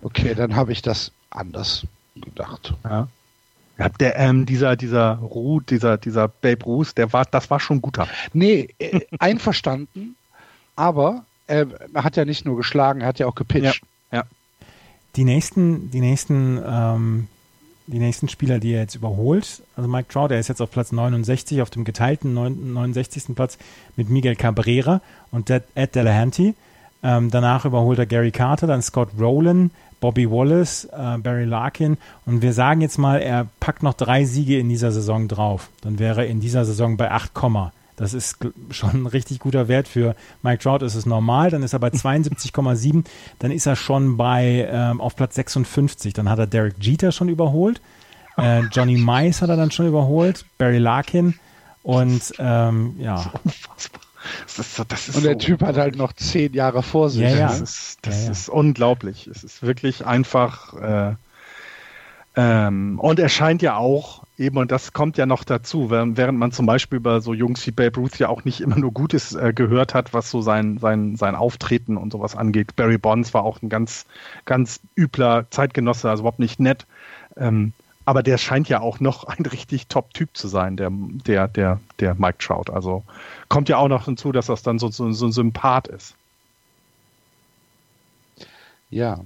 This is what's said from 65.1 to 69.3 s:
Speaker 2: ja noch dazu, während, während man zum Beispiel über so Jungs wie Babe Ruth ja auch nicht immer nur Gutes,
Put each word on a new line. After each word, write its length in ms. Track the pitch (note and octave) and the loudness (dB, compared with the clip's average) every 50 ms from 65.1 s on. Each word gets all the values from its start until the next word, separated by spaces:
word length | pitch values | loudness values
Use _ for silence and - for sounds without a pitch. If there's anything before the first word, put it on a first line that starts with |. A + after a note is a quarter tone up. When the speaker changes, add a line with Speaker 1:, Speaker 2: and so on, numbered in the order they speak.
| D#3 - | 0 0
Speaker 2:
ja 80 | C3 | 2
noch 180 | C3 C3 C3 - | 2 2 0 0
dazu, 460 | - C3+ A#2 A#2 - - E3 C#3 A2+ | -2 -2 -4 -2 -4 -4 -2 0 2
während, 260 | A#2 A#2 A2+ A#2 A2+ | 2 2 2 0 2
während 220 | A2+ B2+ B2+ C3+ A#2+ | 2 2 2 2 0
man 140 | A#2 A#2+ B2 | 0 -2 0
zum 120 | - B2 | 0 2
Beispiel 320 | A2 A2+ B2+ - - - | 4 4 2 2 0 -4
über 240 | B2+ A#2 A#2+ A#2 A2+ | -2 0 2 0 0
so 140 | A2 A#2 A2+ | 0 -2 -2
Jungs 320 | A2 A#2+ A#2 B2 B2 - | 0 0 0 -2 -2 -6
wie 40 | - | -8
Babe 300 | A2+ - B2+ A#2 A#2 B2+ | -2 0 0 0 2 0
Ruth 180 | B2 C3 - - | -4 -4 0 0
ja 120 | C#3 - | 0 0
auch 160 | A#2 - - | 0 -2 -4
nicht 160 | C#3 B2+ - - | -6 -6 -4 -2
immer 140 | C#3+ A2+ | 0 2
nur 160 | F#2+ C#3 B2+ A2+ | 2 0 0 -2
Gutes, 420 | B2 C#3 D#3 - D#3+ - - | -2 -4 0 0 -2 -2 -2